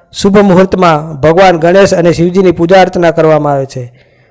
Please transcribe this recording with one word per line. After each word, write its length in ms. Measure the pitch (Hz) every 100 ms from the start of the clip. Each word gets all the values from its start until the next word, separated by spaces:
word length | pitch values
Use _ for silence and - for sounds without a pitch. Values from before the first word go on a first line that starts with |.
| _
શુભ 240 | - 202 202
મુહૂર્તમાં 800 | 202 180 190 185 180 156 160 147
ભગવાન 360 | 151 165 190 170
ગણેશ 360 | 170 185 196
અને 200 | 185 170
શિવજીની 380 | 165 170 180 185
પૂજા 300 | 165 170 190
અર્ચના 300 | 185 185 170
કરવામાં 420 | 160 160 156 147
આવે 120 | 139 135
છે. 280 | 131 123 _ _ _ _